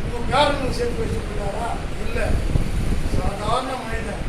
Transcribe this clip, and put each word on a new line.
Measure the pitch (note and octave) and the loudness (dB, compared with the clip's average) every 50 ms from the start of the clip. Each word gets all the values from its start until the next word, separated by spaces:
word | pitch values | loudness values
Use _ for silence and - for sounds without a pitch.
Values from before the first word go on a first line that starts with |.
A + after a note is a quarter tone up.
| - | -2
உங்க | - - A#3+ A#3+ - | -2 -2 0 0 2
பேரனுக்கு | B3 C4 D4 C#4+ C#4+ C#4 C4+ B3+ - - | 4 4 4 4 4 0 0 -2 0 0
சேர்த்து | A#3+ A#3+ A#3 - A3+ | -2 -2 0 -2 -2
வச்சுட்டு | G3+ - - - - | -2 -2 -2 -2 -2
இருக்காரா? | - - G3+ G3 G#3 G#3+ G#3 - - - - - - - - | -2 -2 -2 -2 -2 -2 -2 -2 -4 -4 -4 -4 -4 -2 -2
இல்லை. | - - A#3+ - - - - - - - - - - - - - - - - - - - | 0 0 0 2 2 2 2 2 2 2 2 2 2 2 2 2 2 2 2 2 2 2
சாதாரண | - - - - - G3+ G#3+ A#3 C4 C4 C4 C4 B3+ B3 | 2 2 0 -2 0 0 0 0 0 0 -2 -4 -6 -4
மனிதன். | A3+ A3+ G#3+ G3+ F#3 - - - | -4 -4 -4 -4 -4 -4 -4 -6